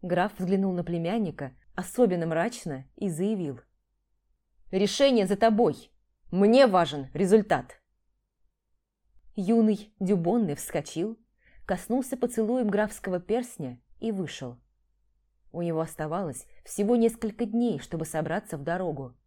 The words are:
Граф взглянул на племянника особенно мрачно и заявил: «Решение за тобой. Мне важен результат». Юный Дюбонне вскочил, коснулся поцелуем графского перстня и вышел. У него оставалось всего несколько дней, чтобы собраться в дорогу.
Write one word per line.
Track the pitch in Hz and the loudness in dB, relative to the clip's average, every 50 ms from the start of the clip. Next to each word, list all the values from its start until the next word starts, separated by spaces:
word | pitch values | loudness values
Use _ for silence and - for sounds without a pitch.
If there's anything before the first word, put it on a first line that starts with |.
| - | -4
Граф | 180 175 175 180 - - - | -2 0 0 0 -2 -2 -6
взглянул | 185 175 196 190 196 196 185 | -2 0 0 0 0 0 -2
на | 175 170 | -2 -4
племянника | - 170 170 165 170 202 233 214 170 147 - 147 131 - _ _ _ - - | -4 -4 -4 -2 -2 -2 -2 -2 -4 -4 -8 -10 -12 -12 _ _ _ -10 -10
особенно | 185 - - - 247 214 180 175 165 | -10 -8 2 2 4 4 4 0 -2
мрачно | 165 165 160 170 170 240 - - 170 143 131 135 _ _ | 0 0 0 0 -2 -4 -8 -10 -10 -10 -10 -12 _ _
и | - 196 202 | -6 -6 -6
заявил: | 165 151 185 202 220 196 180 147 135 113 - _ _ _ _ _ _ _ _ _ _ _ _ _ _ _ _ _ _ _ - - - | -4 -2 -2 -2 -2 -4 -4 -6 -8 -10 -14 _ _ _ _ _ _ _ _ _ _ _ _ _ _ _ _ _ _ _ -16 -4 -2
«Решение | 190 202 202 - - 277 277 262 233 196 190 | 0 0 0 2 4 4 6 6 4 2 2
за | 208 | 2
тобой. | 196 - 226 220 208 240 180 147 - - _ _ _ _ _ _ _ _ - - | 4 4 4 4 4 2 2 2 -2 -10 _ _ _ _ _ _ _ _ -6 0
Мне | 180 202 202 226 262 277 | 4 4 6 8 8 8
важен | 247 190 185 170 160 143 147 135 - - | 8 6 4 2 2 -2 -8 -10 -10 -4
результат». | 147 196 185 196 220 208 214 - 139 123 - - _ _ _ _ _ _ _ _ _ _ _ _ _ _ _ _ _ _ _ _ _ _ _ _ _ _ _ _ - _ - - | -2 2 6 6 6 6 4 0 -2 -2 -8 -18 _ _ _ _ _ _ _ _ _ _ _ _ _ _ _ _ _ _ _ _ _ _ _ _ _ _ _ _ -20 _ -14 -8
Юный | - 190 190 226 233 226 220 214 202 - - _ _ | -6 0 2 4 4 6 4 4 0 -4 -14 _ _
Дюбонне | 196 180 208 180 165 170 202 240 220 165 143 | 0 2 2 2 2 2 2 2 2 0 -2
вскочил, | - - - - 165 147 - - 160 175 214 226 - _ _ _ _ _ _ _ - - | -6 -8 -6 -4 -6 -6 -4 -6 -6 -4 -4 -6 -10 _ _ _ _ _ _ _ -20 -6
коснулся | - 196 185 - - 226 262 269 - - | -6 -6 -6 -2 -2 -2 -2 -2 -4 -4
поцелуем | 247 - 240 240 - 220 214 240 254 247 | -4 -4 -4 -2 -2 -2 0 0 0 0
графского | 208 196 208 214 208 214 - - - 180 180 | 0 2 0 0 0 -4 -8 -8 -6 -6 -6
перстня | 180 _ 208 240 247 247 - - 160 127 123 123 _ _ - - | -4 _ -2 -2 -2 -6 -10 -10 -10 -10 -10 -14 _ _ -18 -8
и | - 226 | -6 -4
вышел. | 214 190 185 143 - - 139 123 123 123 _ _ _ _ _ _ _ _ _ _ _ _ _ _ _ _ _ - - | -4 -4 -4 -6 -8 -10 -12 -12 -12 -14 _ _ _ _ _ _ _ _ _ _ _ _ _ _ _ _ _ -14 -10
У | 160 175 | -6 -4
него | 170 165 160 | -2 -2 -2
оставалось | 160 160 - - 156 156 160 180 202 160 135 - - _ - - - | -2 -4 -6 -8 -6 -4 -4 -4 -4 -6 -8 -10 -14 _ -20 -20 -18
всего | - - - 208 202 247 | -14 -4 -2 2 2 4
несколько | 240 226 226 226 - - 220 202 - 240 | 4 4 2 2 0 -8 -8 -4 -4 -6
дней, | 240 - 233 240 240 196 139 | -2 0 0 0 0 0 -2
чтобы | - - - 165 160 | -6 -8 -8 -6 -6
собраться | 156 - 160 156 156 160 175 - - - 151 | -4 -4 -4 -4 -2 -4 -6 -6 -8 -12 -8
в | 139 | -6
дорогу. | 151 170 180 185 175 156 135 135 127 123 _ _ | -6 -4 -4 -4 -6 -6 -6 -10 -12 -14 _ _